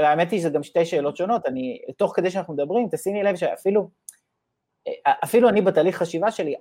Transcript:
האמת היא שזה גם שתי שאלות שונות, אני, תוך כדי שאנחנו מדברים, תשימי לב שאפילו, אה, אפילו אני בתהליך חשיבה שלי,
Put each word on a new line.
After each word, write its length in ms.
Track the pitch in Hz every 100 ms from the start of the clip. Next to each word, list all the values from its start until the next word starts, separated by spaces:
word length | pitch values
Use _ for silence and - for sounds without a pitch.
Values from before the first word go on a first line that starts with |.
| 151
האמת 220 | 151 175
היא 100 | 208
שזה 100 | 165
גם 120 | 147
שתי 220 | 143 175
שאלות 320 | 165 160 143 143
שונות, 300 | 185 233 135
אני, 360 | 131 127 - - -
תוך 160 | 202 196
כדי 140 | 180
שאנחנו 240 | 190 170
מדברים, 340 | 143 147 226 214
תשימי 300 | 156 190 208
לב 140 | 202 175
שאפילו, 520 | 151 - 196 208 170 _ - - _ _ _ _ _ _ -
אה, 260 | - 139 -
אפילו 240 | 160 233 233
אני 140 | 208
בתהליך 340 | 185 156 175 -
חשיבה 340 | 170 165 208
שלי, 240 | - 156 131